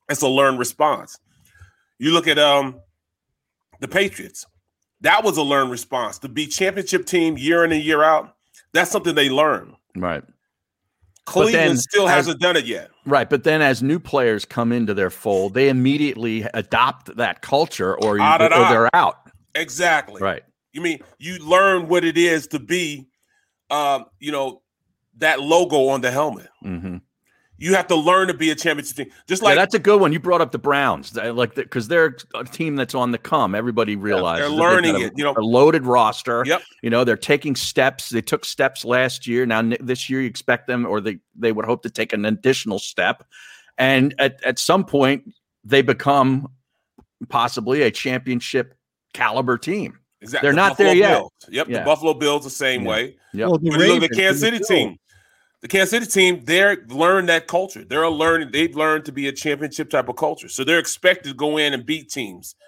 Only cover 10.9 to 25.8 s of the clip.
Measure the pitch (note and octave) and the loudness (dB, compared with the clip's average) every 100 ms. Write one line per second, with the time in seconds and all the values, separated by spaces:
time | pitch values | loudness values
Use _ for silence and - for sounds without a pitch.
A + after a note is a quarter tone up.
10.9 | _ _ _ - F#3 A3+ E3 D#3+ B2+ B2 | _ _ _ -4 2 2 4 2 0 0
11.9 | G3+ F#3 C#3+ C#3+ C#3+ F3 E3 A#2 G#2 - | 0 2 2 0 0 0 0 -2 -8 -12
12.9 | _ C3+ C#3 A2+ C#3+ D#3+ D#3 C#3+ B2+ C3 | _ 0 0 2 0 2 2 2 0 0
13.9 | E3 - C#3 A#2+ G#2+ - - A#2 A#2+ G#2+ | -2 -2 0 2 0 -4 -4 -2 0 -2
14.9 | G2+ F#2 - A2 G2 G2 A#2 C3+ B2+ B2+ | -2 -2 -4 -2 0 0 2 2 2 2
15.9 | D3 D3 A2+ A#2 A2 G#2+ A2+ G2+ A2+ C3 | 0 -2 -4 -6 -4 -6 -8 -2 0 0
16.9 | - - - A2+ E2+ - C#3 E3 - F#2+ | -2 -12 -6 -6 -6 -2 -2 0 -2 -4
17.9 | - G#2+ G#2 C#3 E3 E3 E3+ D#3 A2+ A#2 | -2 -2 2 2 4 4 4 4 4 4
18.9 | F3 B2 - _ _ _ D3+ E3 C3 F3 | 4 2 -2 _ _ _ -8 -8 -2 0
19.9 | D#3 B2+ G2+ G2 D#2 - _ _ C#3+ E3+ | 0 -2 -6 -4 -6 -10 _ _ -8 -6
20.9 | D3 - _ D#3 F3+ D3+ F3+ G3 F#3 D#3+ | -6 -12 _ -14 -10 0 4 4 2 0
21.9 | F3 E3 D#3 F3 D#3+ - D3 A2+ F3+ D#3+ | 0 2 2 2 2 -4 -10 -4 -4 -4
22.9 | C#3+ C3+ _ _ _ _ _ - D3 C#3+ | -8 -16 _ _ _ _ _ -8 -4 -2
23.9 | C3+ A2+ _ C#3+ D3 C3+ B2 _ _ _ | -2 -6 _ -8 -6 -6 -8 _ _ _
24.9 | _ _ A2+ D#3 C#3 C#3+ E3+ F3 D3+ | _ _ -4 -2 0 2 2 4 2